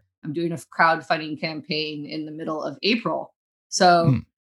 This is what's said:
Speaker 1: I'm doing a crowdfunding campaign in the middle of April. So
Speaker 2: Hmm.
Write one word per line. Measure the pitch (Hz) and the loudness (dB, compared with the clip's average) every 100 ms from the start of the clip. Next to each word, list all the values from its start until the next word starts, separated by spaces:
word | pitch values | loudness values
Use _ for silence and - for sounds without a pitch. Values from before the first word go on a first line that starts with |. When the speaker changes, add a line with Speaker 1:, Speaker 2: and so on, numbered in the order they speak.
| _ _ | _ _
Speaker 1:
I'm | 160 | -8
doing | 156 170 | -4 -4
a | 160 - - | -6 -8 2
crowdfunding | 165 165 143 165 156 151 | 4 4 0 -4 -2 -6
campaign | 160 156 151 151 151 147 147 | -6 -8 -6 -4 -4 -8 -10
in | 156 | -10
the | 156 | -10
middle | 156 160 156 | -10 -6 -6
of | 143 143 | -6 -4
April. | 196 226 165 143 - _ _ _ _ | -2 -2 -2 -6 -8 _ _ _ _
So | - 185 175 165 | 4 6 6 4
Speaker 2:
Hmm. | 123 - _ | 2 -2 _